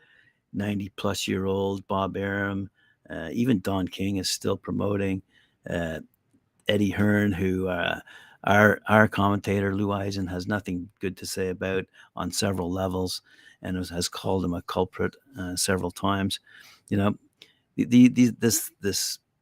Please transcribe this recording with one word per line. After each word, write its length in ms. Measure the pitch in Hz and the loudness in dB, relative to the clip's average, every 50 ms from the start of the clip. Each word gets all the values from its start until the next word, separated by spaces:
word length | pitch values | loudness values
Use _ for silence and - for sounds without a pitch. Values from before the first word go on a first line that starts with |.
| _ _ _ _ _ _ _ _ _ _ - | _ _ _ _ _ _ _ _ _ _ -6
ninety-plus-year-old 1300 | - 101 104 104 95 98 98 - - - 101 98 - - - 101 95 95 98 95 98 98 98 98 95 - - | -4 -4 -2 -2 -4 -6 -8 -8 -4 -2 -2 -2 -2 -2 -2 -2 -2 0 0 0 0 0 -2 -2 -4 -6 -4
Bob 280 | 101 95 98 92 87 | -2 -2 -2 -2 -2
Arum. 540 | 101 98 98 98 101 101 98 98 98 98 95 _ _ _ _ _ _ _ - | -4 -4 -2 -2 -2 -2 -4 -4 -6 -6 -8 _ _ _ _ _ _ _ -14
Uh, 200 | 82 80 80 82 - | -12 -10 -8 -6 -4
even 260 | 117 120 131 120 92 | -2 0 2 2 0
Don 260 | 92 101 98 95 92 85 | 0 0 -2 0 -2 -2
King 300 | - - 95 98 101 95 | -4 -4 -4 -2 -2 -2
is 120 | 90 - | -2 -4
still 260 | - - - 104 98 | -4 -4 -2 -2 -4
promoting. 680 | 95 - - 95 98 98 101 101 101 101 98 95 95 - _ _ _ _ _ _ _ - - | -4 -4 -6 -4 -2 -2 -2 0 0 -2 -2 -2 -4 -6 _ _ _ _ _ _ _ -10 -6
Uh, 320 | 87 87 85 80 80 78 - - _ _ _ _ _ _ _ _ _ _ _ - | -4 -4 -4 -4 -6 -8 -12 -14 _ _ _ _ _ _ _ _ _ _ _ -2
Eddie 240 | 101 101 104 98 | 0 2 2 0
Hearn, 400 | 92 107 104 104 104 104 101 101 | 2 2 2 4 4 2 2 0
who, 360 | 95 85 95 92 92 92 92 92 | 0 0 -2 -2 0 0 -2 -2
uh, 320 | 90 87 87 85 80 - - - - - - - - _ - | -2 -2 -2 -2 -4 -6 -8 -14 -20 -20 -20 -20 -14 _ 0
our, 360 | - 98 104 107 104 98 - - - | 4 6 8 8 8 6 4 2 4
our 200 | 104 107 107 107 | 6 6 6 6
commentator, 680 | - - 98 101 101 101 - 101 98 101 101 98 98 | 4 2 2 2 2 0 0 0 0 0 0 0 0
Lou 160 | 98 104 98 | 0 -2 -2
Eisen, 360 | 101 98 98 101 98 98 95 87 | -2 -2 -4 -4 -4 -4 -4 -4
has 200 | 92 90 90 107 | -4 -6 -4 -2
nothing 400 | 107 104 - - 92 87 87 - _ _ | -4 -4 -2 -4 -6 -6 -6 -10 _ _
good 180 | - 95 90 - | -6 -6 -6 -8
to 80 | - | -10
say 240 | - - 101 95 92 | -8 -6 -4 -4 -4
about 360 | 90 - 101 95 95 95 - - _ - - - - | -4 -4 -4 -2 -2 -2 -4 -6 _ -20 -20 -16 -10
on 160 | - 92 92 | -8 -6 -6
several 400 | - - - 101 98 90 90 87 | -4 -2 0 0 0 -2 -2 -2
levels 500 | 90 95 95 95 90 92 92 90 - - - _ - - - - - _ - | -2 -2 -2 -2 -2 -2 -2 -4 -4 -8 -12 _ -20 -20 -20 -20 -20 _ -8
and 120 | 98 92 | -6 -6
has, 140 | 92 90 87 | -6 -6 -6
has 180 | 85 87 90 - | -6 -4 -4 -4
called 380 | - - - 107 95 95 90 | -6 -6 -2 -2 0 0 0
him 80 | 90 85 | -2 -2
a 80 | 87 | -4
culprit, 540 | - - - 95 92 - - - 98 85 - - _ _ - 98 | -6 -4 -2 -2 -2 -2 -2 -4 -4 -4 -4 -8 _ _ -12 -10
uh, 180 | 95 90 90 | -10 -8 -4
several 360 | 90 - - 95 92 90 87 | -4 0 0 0 0 -2 -4
times. 480 | - - - 101 98 98 98 104 - - _ _ - - - - - - _ - | -6 -2 0 0 0 2 0 -2 -4 -6 _ _ -20 -20 -20 -20 -20 -18 _ -4
You 80 | 104 101 | 0 2
know, 200 | 98 104 - - _ _ _ - - - _ _ _ _ - | 2 2 0 -2 _ _ _ -20 -20 -20 _ _ _ _ -4
the, 100 | - - | -2 0
the, 220 | - 117 123 123 123 | 6 8 8 8 8
the, 220 | 123 120 123 120 110 - | 8 6 4 4 4 2
this, 320 | - 117 110 - - - - _ | 2 2 2 2 -2 -6 -10 _
this 380 | - 98 92 - - - - - _ _ _ _ | -4 -4 -2 -2 -4 -6 -6 -10 _ _ _ _